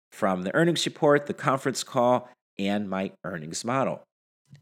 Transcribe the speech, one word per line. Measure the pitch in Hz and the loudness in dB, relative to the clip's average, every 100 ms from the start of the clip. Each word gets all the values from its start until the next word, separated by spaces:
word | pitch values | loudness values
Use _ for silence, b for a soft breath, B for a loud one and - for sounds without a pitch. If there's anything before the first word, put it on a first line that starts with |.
| _ | _
from | - 101 92 | -4 -2 0
the | 92 | 0
earnings | 143 170 160 - | 2 2 2 -2
report, | - 151 143 143 | 2 4 4 2
the | |
conference | - - 135 143 120 | -4 -2 0 0 -4
call, | - 131 120 123 127 - _ - | -2 2 4 4 0 -16 _ -6
and | 98 104 101 | -2 -2 -2
my | 95 98 - | -4 -4 -8
earnings | - 92 78 82 | -10 -10 -8 -8
model. | 113 131 113 - - _ _ _ _ - | -4 -2 -2 -4 -10 _ _ _ _ -12